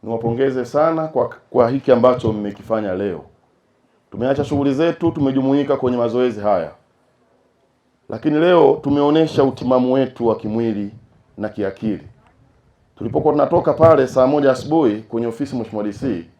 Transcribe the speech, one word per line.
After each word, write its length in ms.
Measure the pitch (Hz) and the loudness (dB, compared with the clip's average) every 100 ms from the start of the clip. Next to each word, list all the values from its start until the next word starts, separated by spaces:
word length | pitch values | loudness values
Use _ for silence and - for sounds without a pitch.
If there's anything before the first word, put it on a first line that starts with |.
Niwapongeze 600 | 110 113 117 117 135 131 120 | -6 -4 -2 0 0 0 -4
sana 420 | 143 160 160 160 | 0 0 0 -4
kwa, 280 | 139 - - _ | -2 -4 -6 _
kwa 200 | 127 120 | 0 0
hiki 220 | 135 135 | 0 2
ambacho 420 | 120 127 127 113 | 4 4 2 -2
mmekifanya 600 | 107 104 104 - 113 104 92 | -4 -6 -10 -6 -4 -4 -4
leo. 260 | 101 82 - _ _ _ _ _ _ _ _ | -4 -6 -14 _ _ _ _ _ _ _ _
Tumeacha 320 | - 120 139 | -6 -2 -2
shughuli 300 | 139 143 143 | -2 0 0
zetu, 380 | 135 165 165 170 | 2 0 0 -2
tumejumuika 680 | 165 139 131 135 139 143 139 | 0 0 0 2 0 0 0
kwenye 200 | 127 123 | 0 0
mazoezi 440 | 117 117 127 104 | -2 0 -2 -2
haya. 300 | 104 101 80 - _ _ _ _ _ _ _ _ _ _ _ _ _ | 0 0 -2 -12 _ _ _ _ _ _ _ _ _ _ _ _ _
Lakini 300 | 113 151 151 | -6 -2 0
leo 400 | 170 175 143 - | 4 6 6 4
tumeonesha 600 | 143 143 143 156 160 143 | 0 0 2 2 2 2
utimamu 500 | 139 135 123 127 123 | 0 0 0 2 2
wetu 340 | 131 127 - 117 | 0 -2 -2 -2
wa 80 | 107 | -2
kimwili 560 | 110 110 117 101 101 107 _ _ _ - | -4 -4 -4 -4 -8 -12 _ _ _ -10
na 120 | 104 | -10
kiakili. 580 | - 98 - 113 92 - - _ _ _ _ _ _ _ _ | -6 -8 -6 -6 -6 -10 -20 _ _ _ _ _ _ _ _
Tulipokuwa 360 | 110 135 151 | -6 -2 0
tunatoka 400 | 143 143 175 165 | 0 0 0 0
pale 340 | 143 165 156 131 | 4 6 6 4
saa 200 | 131 127 | 2 2
moja 240 | 147 139 | 4 2
asubuhi 440 | 123 143 160 139 107 | 0 0 2 2 0
kwenye 260 | 110 117 117 | -6 -6 -6
ofisi 280 | 113 139 127 | -6 -8 -6
Mheshimiwa 280 | 110 107 | -8 -6
D 100 | 104 | -6
C 320 | 98 135 92 82 _ | -6 -6 -6 -10 _